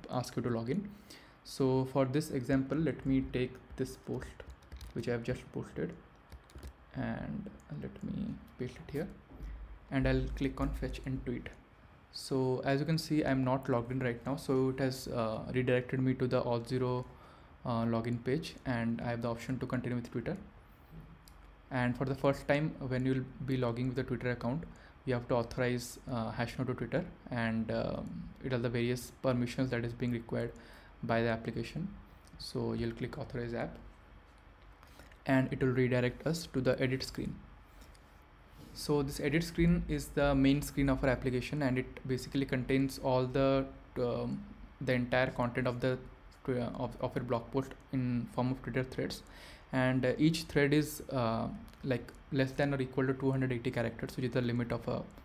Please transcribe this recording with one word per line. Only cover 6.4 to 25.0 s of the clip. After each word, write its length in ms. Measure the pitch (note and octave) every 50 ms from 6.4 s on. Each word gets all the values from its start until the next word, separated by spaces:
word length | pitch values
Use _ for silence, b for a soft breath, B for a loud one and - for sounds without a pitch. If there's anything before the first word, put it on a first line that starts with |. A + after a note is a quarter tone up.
| - - - - - - - - - - -
and 540 | C3+ B2 A2+ A#2 - - - - - - - - - - - D3 D3
let 240 | - - - - -
me 300 | - - - - - - - - - - -
paste 180 | B2+ B2+ - - -
it 60 | - -
here, 160 | C#3 F#3 G3+ - - - - - B B B B B - - - - - -
and 160 | C3+ C3+ C3
I'll 200 | C3 C3 C3 C3 - -
click 240 | - C3+ C3 C3 -
on 80 | C3+ C#3+
fetch 300 | C#3 - - B2+ - - -
and 180 | C#3 C3 C3 -
tweet. 240 | C3 A#2+ - - - - - - - - - - - - - - -
So 500 | - - - - C#3 C3+ C3 C3 B2+ B2 -
as 140 | C#3 C#3 C#3
you 60 | D3+
can 120 | D#3+ E3 D#3+
see, 260 | - - D#3 D3+ D3+
I'm 200 | C#3 C3+ C3 C3
not 240 | B2+ C3 C3+ C3+ -
logged 220 | B2+ A#2+ A#2 A#2+ B2+
in 80 | C3
right 260 | C3 B2 A#2 A#2+ -
now, 100 | C3 C#3
so 340 | - - - C3+ C3 C3 C3
it 100 | C3 C3
has, 280 | C#3 C3 C3 C3 - -
uh, 300 | - A#2+ A2+ A2 A2 A2 - - B2
redirected 460 | B2+ B2 B2+ B2 B2 B2 - - C3
me 120 | C3 C3 B2+
to 120 | C3 C3
the 160 | B2+ B2+ B2 -
Auth0, 640 | - A#2+ A#2+ A#2 - C3 B2+ B2+ B2+ B2 B2 B2 B B B B B B B B B B - -
uh, 200 | C3 A#2+ A#2 A2+
login 380 | A#2 A2+ A#2 A2+ A#2+ A#2+ A#2 -
page, 340 | C3 C3 D#3+ E3 - - - -
and 340 | C3+ B2 A#2 A#2 A#2 A#2 A#2
I 100 | A#2+ B2
have 120 | A#2+ A#2 A#2
the 80 | A#2+
option 280 | A#2 A#2 - - C3 B2+
to 40 | C3+
continue 320 | B2+ B2+ B2 A#2 A#2+ B2
with 140 | A#2+ A#2+ -
Twitter. 260 | - B2 A#2 - E3 - - - - - - - - - - - D#3+ E3 - - - - - - - - - - - - - -
And 260 | C#3 B2+ B2 B2 B2
for 80 | - C#3
the 100 | C3 C3+
first 320 | C3 - C#3 C#3 C#3 -
time, 280 | - C#3+ D3 D#3 D#3+ - - C#3+ B2+
when 180 | C3 B2+ B2+
you'll 180 | C3 C3 C3 B2+ - - - C3+
be 100 | B2+ C3
logging 320 | B2+ B2 A#2+ A#2 A#2+ B2+ C3
with 100 | B2 C3
a 40 | B2
Twitter 300 | - B2+ A#2 B2 B2 B2
account, 320 | A#2+ - A#2 C3 E3 E3+ B B B B B B B